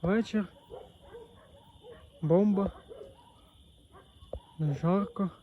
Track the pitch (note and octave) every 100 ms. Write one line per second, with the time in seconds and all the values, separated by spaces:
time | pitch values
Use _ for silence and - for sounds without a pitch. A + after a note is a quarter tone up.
0 | E3 G#3 A3+ G#3+ F#3 - - - - -
1 | - A#4 A4+ - - - - - - -
2 | - - D#3 E3+ G#3 G3 G3 - - -
3 | - - - - - - - - - -
4 | - - - - - - D3+ C3+ E3 F#3+
5 | G3 - F#3+ -